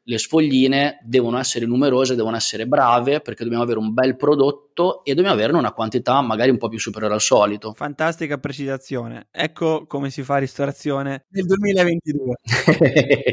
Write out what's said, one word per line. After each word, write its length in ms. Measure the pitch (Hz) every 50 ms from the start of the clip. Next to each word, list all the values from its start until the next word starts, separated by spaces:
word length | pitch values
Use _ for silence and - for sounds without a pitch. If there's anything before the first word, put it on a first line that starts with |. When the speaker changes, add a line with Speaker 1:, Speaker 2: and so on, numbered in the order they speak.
| _
Speaker 1:
le 120 | - 117 110
sfogline 840 | - - - 160 156 151 135 131 131 131 139 139 143 147 143 - _
devono 360 | 113 117 131 120 117 117 127
essere 260 | 135 - - 123 117
numerose, 500 | 117 120 127 143 143 127 127 135 127 131
devono 200 | 120 110 113 110
essere 320 | 113 - - - 104 113 123
brave, 540 | 139 143 135 120 120 123 120 135 143 156
perché 220 | - - 110 - 117
dobbiamo 200 | 117 117 117 120
avere 160 | 120 117 110
un 140 | 110 107 110
bel 240 | 123 127 135 127 127
prodotto 840 | - 143 147 143 135 139 143 - _ _ _ - 175 185 185 - _
e 80 | 139 135
dobbiamo 220 | 135 180 196 165
averne 220 | 110 208 120 160 170
una 140 | 131 104
quantità 480 | - - 113 110 - 127 - 123 127 139
magari 280 | 139 117 113 107 120 131
un 80 | 127 117
po' 100 | - 113
più 120 | 113 110
superiore 340 | - 120 101 107 110 104 104
al 80 | 107
solito. 520 | - - 135 113 104 101 104 104 - 110 107
Speaker 2:
Fantastica 640 | - 151 147 143 - 156 165 165 165 165 143 147 135
precisazione. 920 | - 143 135 139 143 135 135 131 - - 139 123 120 117 117 117 104 _
Ecco 540 | _ - 143 160 165 - 170 160 160 156 156 -
come 220 | - 139 139 135
si 120 | 127 -
fa 160 | 135 127 143 139
ristorazione 880 | 139 131 - - 143 139 139 - - 151 139 139 139 139 135 131 - _
nel 160 | 190 196 196
duemilaventidue. 920 | 175 190 202 208 202 196 185 180 175 170 170 - 160 143 143 135 127 123 -
Speaker 1:
<laughs> 40 | _ - 113 - - - 151 - 165 131 - 156 127 - 147 - - 127